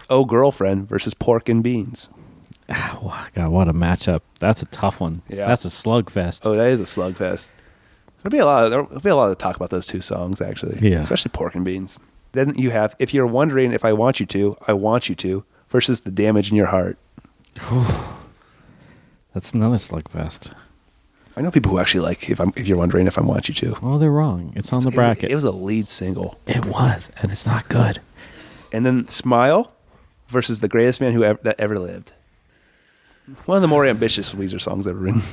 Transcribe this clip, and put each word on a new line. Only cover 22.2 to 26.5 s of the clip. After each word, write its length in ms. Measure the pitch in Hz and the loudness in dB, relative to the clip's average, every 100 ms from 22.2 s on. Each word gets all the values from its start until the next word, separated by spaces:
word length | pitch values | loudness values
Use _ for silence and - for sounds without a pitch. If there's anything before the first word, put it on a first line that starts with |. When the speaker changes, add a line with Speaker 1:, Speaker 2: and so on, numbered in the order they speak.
| - | -4
Speaker 1:
If 100 | - | -2
I'm, 140 | 90 - | -2 -2
If 120 | 101 | 0
You're 100 | 90 | 2
Wondering 300 | 87 90 90 | 2 4 2
If 100 | - | 2
I 40 | |
Want 260 | 82 - - | 0 0 -4
You 60 | - | -4
To. 220 | 120 110 | -4 -4
Speaker 2:
Well, 160 | 120 147 | -2 2
they're 140 | 156 | 2
wrong. 420 | 147 156 90 85 - | 2 0 -2 -6 -10
It's 160 | - | -4
on 60 | 127 | -2
Speaker 1:
It's, 80 | 127 | 0
Speaker 2:
the 40 | |
Speaker 1:
it 0 | |
was, 40 | 123 | 2
Speaker 2:
bracket. 360 | 120 113 - | 2 2 -2
Speaker 1:
it 40 | 143 | 0
was 80 | |
a 80 | 135 | 0
lead 380 | 92 95 110 101 | -2 -2 -2 -4
single. 500 | - 92 92 92 - | -6 -6 -4 -8 -8
Speaker 2:
It 200 | - | -4